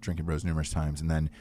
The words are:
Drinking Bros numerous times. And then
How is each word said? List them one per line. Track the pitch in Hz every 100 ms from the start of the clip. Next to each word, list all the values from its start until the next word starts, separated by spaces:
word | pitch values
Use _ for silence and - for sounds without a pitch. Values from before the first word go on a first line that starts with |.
Drinking | - 82 82
Bros | 78
numerous | 85 80 73
times. | 82 76 73
And | 80
then | 78 76 -